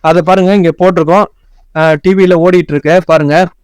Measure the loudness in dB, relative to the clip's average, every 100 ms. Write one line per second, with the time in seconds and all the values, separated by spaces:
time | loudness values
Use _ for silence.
0 | 0 0 0 0 2 0 0 0 -2 0
1 | 0 0 -2 _ _ _ _ -4 -2 0
2 | -2 0 0 2 2 0 -2 -6 0 -2
3 | 0 -2 0 0 -2 _